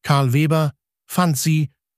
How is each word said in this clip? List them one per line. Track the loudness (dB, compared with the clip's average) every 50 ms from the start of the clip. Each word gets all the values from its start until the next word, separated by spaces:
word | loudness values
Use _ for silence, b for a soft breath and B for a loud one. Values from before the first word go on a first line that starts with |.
„Karl | -2 0 0 2 2 0
Weber | 0 0 0 2 0 0 0 -2 -6 _ _ _ _ _ _
fand | -6 -4 -2 0 0 -2
sie, | -2 -2 -2 0 0 -2 -4 _ _ _ _ _